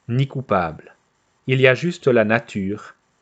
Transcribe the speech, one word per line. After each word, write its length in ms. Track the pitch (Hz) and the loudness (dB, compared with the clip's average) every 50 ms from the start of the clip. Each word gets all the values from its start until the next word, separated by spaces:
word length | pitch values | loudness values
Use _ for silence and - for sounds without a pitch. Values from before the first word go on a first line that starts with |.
| _ - | _ -6
ni 180 | 117 131 139 | -4 -4 -4
coupable. 720 | 135 - 135 123 - 104 92 87 80 76 - - - - _ _ _ _ _ _ _ _ _ _ | -4 -6 -10 -6 -4 -2 -2 -2 -4 -8 -12 -18 -20 -20 _ _ _ _ _ _ _ _ _ _
Il 140 | 131 131 131 | -4 0 2
y 80 | 131 131 | 4 2
a 60 | 127 | 2
juste 340 | 123 160 175 170 - - 135 | 2 -2 -6 -8 -2 2 4
la 160 | 120 117 107 | 4 4 4
nature 680 | 104 113 123 - - - 104 95 98 104 101 - - - _ _ _ _ _ | 2 0 -2 -4 -6 -8 -8 -6 -6 -8 -10 -12 -18 -20 _ _ _ _ _